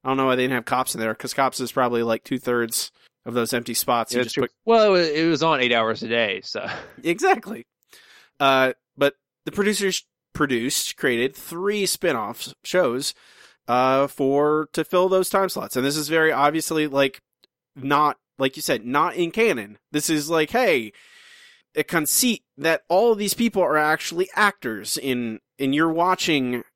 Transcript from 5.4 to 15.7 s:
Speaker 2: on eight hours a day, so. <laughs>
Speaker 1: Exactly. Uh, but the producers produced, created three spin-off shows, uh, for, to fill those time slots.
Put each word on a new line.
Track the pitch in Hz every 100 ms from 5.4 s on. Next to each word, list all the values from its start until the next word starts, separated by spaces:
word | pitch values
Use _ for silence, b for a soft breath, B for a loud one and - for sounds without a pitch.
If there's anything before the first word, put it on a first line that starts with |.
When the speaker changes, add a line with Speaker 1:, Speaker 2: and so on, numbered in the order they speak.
Speaker 2:
on | 160 147
eight | 123
hours | 117 113 110
a | 110
day, | 117 110 95
so. | - 107 95 -
<laughs> | - -
Speaker 1:
Exactly. | 156 170 370 339 196 220 - _ _ b b b b _
Uh, | 139 135 131 - _ -
but | 139 - _ _
the | -
producers | - 202 190 196 180 _ _ _
produced, | - 147 120 123 - - -
created | 139 117 127 -
three | - 170 196 214 190
spin-off | - 175 123 104 120 135 -
shows, | - 180 151 123 143 b b b b b -
uh, | 123 131 135 139
for, | - 135 139 151 151 151
to | -
fill | 156 185 185
those | 190 185
time | 196 190
slots. | - -